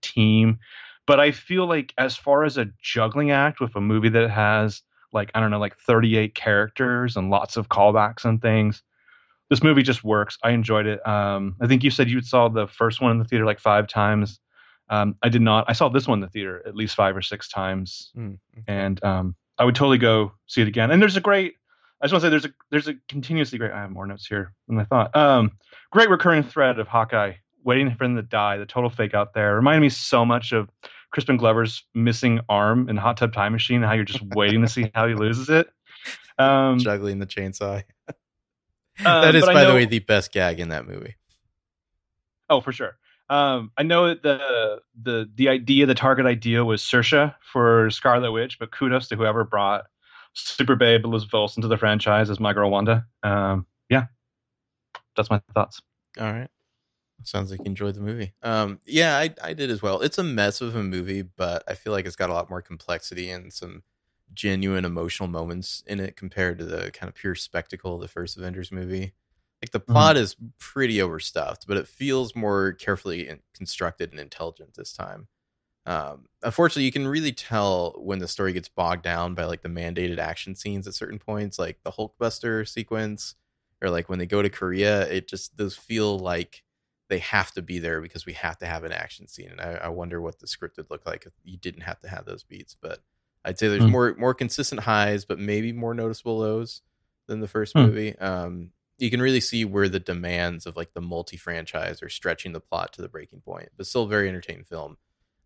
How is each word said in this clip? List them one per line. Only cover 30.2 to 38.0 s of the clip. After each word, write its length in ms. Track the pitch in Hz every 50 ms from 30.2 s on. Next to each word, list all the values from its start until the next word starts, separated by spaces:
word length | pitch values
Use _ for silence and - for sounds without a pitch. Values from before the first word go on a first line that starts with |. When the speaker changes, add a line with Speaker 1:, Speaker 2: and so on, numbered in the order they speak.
| 117
Speaker 1:
much 260 | 120 117 120 117 - -
of 160 | 113 104 - _ _ - - - - - _
Crispin 280 | - - 127 - 139 123
Glover's 460 | 117 113 110 113 117 110 113 - - _ -
missing 460 | 117 117 120 117 117 - 123 117 117 117 -
arm 400 | 104 101 104 107 113 127 127 123
in 80 | 113 104
Hot 180 | 104 117 120
Tub 160 | 117 123 117 110
Time 200 | 107 101 104 110
Machine, 280 | 113 - - 123 120 117
how 100 | 107 110
you're 100 | 113 110
just 180 | - - - 107
waiting 380 | 98 101 104 104 101 107 113
to 80 | 117 117
see 220 | 117 127 117 104 -
how 140 | 113 113 117
he 60 | 117
loses 340 | 104 107 110 113 120 131 139
it. 200 | 156 160 170 - _ _ _ _ - - - - - - _ _ _ -
Um, 400 | 135 135 139 135 135 135 131 123
Speaker 2:
Juggling 400 | 123 110 104 101 101 104 98 98
the 80 | 98
chainsaw. 560 | 95 - - 98 95 98 - 104 98 98 101 98 _ _
<laughs> 120 | _